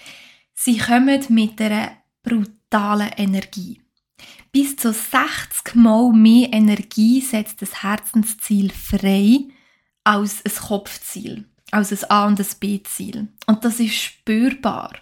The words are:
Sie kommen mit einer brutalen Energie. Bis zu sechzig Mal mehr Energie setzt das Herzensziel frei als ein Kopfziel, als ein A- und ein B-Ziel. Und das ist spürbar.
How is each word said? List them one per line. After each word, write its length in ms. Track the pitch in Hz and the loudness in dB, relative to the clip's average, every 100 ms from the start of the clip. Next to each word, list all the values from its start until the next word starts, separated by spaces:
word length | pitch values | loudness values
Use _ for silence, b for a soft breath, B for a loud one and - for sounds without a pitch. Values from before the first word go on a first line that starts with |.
| B B B B B | B B B B B
Sie 240 | - - 226 | -6 -2 -2
kommen 460 | - 240 262 277 277 | 2 2 4 2 2
mit 320 | 226 214 - | 2 0 -2
einer 300 | 220 208 220 - _ _ | -4 -2 -6 -12 _ _
brutalen 880 | - 233 202 - _ 214 202 208 208 - | -4 -2 -4 -8 _ -2 0 -2 -4 -4
Energie. 640 | 202 190 - - 180 - _ _ _ _ B B B | -2 -2 -6 -12 -14 -16 _ _ _ _ B B B
Bis 240 | 262 277 - | -2 0 -2
zu 160 | 233 | -4
sechzig 840 | 220 - 269 302 - - - - 240 | -2 -2 -2 -2 -6 -10 -10 -2 6
Mal 360 | 233 220 247 | 6 6 6
mehr 400 | 220 220 226 254 | 6 8 8 6
Energie 720 | 214 214 208 - - 220 254 | 4 2 2 -4 0 2 2
setzt 400 | 262 220 208 - | 0 -6 -6 -10
das 220 | 196 - | -12 -8
Herzensziel 840 | 196 214 - 226 214 - - 202 196 | -6 -6 -2 -2 -2 -4 -2 0 0
frei 760 | - - 202 196 196 202 262 277 B B B B B | -4 -4 -2 2 2 4 4 0 B B B B B
als 400 | - 208 208 - | -2 0 -2 -6
ein 240 | 214 - - | -8 -10 -6
Kopfziel, 760 | 202 - - - - - - 208 _ - | -8 -8 -16 -14 -14 -12 -14 -16 _ -6
als 220 | 214 202 | -2 -2
ein 180 | 196 - | -4 0
A- 160 | 208 208 | 0 2
und 100 | 202 | 0
ein 100 | 190 - | -2 -6
B-Ziel. 680 | 196 202 - - 190 - 214 - - | -6 -8 -8 -12 -10 -10 -12 -12 -2
Und 160 | 214 | 0
das 160 | 240 226 | 0 -2
ist 160 | 226 214 | -2 -2
spürbar. 1000 | - - - 214 254 269 220 - - - | -8 -12 -4 0 0 -2 -6 -6 -10 -16